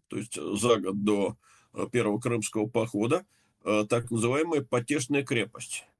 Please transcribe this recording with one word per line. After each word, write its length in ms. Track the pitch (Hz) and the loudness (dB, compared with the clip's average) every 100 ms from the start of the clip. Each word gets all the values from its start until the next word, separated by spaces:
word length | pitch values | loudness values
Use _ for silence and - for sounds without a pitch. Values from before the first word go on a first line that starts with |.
| _ | _
то 100 | - | -8
есть, 200 | - - | -8 -8
э, 40 | 85 101 | -4 0
за 220 | 120 110 | 4 4
год 240 | 92 101 | 2 0
до, 340 | 104 101 95 - _ - _ | 2 2 0 -4 _ -20 _
э, 140 | - 101 | -8 -2
первого 280 | 123 107 104 | 0 2 0
крымского 480 | 127 117 104 110 107 | 0 -2 -2 -2 0
похода, 580 | 113 110 101 117 175 - _ _ _ 90 | 0 0 0 0 0 -2 _ _ _ 0
э, 200 | 107 104 | 0 2
так 200 | 120 123 | 0 0
называемая 500 | 117 120 139 160 151 | 0 2 2 2 0
Потешная 600 | 139 123 120 151 135 139 | 0 -2 0 -2 0 0
крепость. 600 | 135 123 101 - - - - _ | 0 -2 -2 -8 -14 -14 -14 _